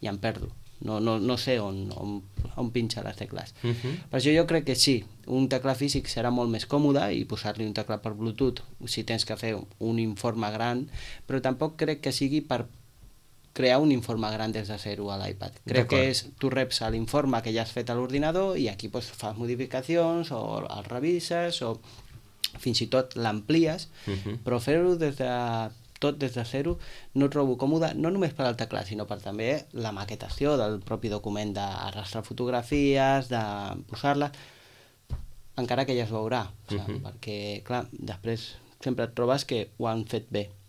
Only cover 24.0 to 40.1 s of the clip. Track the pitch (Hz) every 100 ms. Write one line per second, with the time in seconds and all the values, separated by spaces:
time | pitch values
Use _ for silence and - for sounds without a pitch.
24 | - 98 101 113 123 123 117 156 180 175
25 | 156 139 123 123 120 113 110 - - -
26 | 143 147 135 123 117 135 147 - - -
27 | - - 139 143 139 123 135 160 160 -
28 | 160 196 175 - 131 117 113 104 95 107
29 | 104 104 - 101 113 147 - - 113 101
30 | 101 110 98 - 143 147 107 107 95 98
31 | 117 104 107 104 104 101 101 95 101 98
32 | 98 117 110 113 123 127 120 147 143 135
33 | 135 135 127 120 107 101 101 92 90 117
34 | 143 143 143 - - - - - - _
35 | _ - - - - - 120 120 135 127
36 | 110 110 110 123 101 - - 101 101 104
37 | 95 - - 104 104 101 - 123 120 -
38 | - 95 113 117 - - - - - 127
39 | 117 117 120 135 - 123 101 - 117 113
40 | 110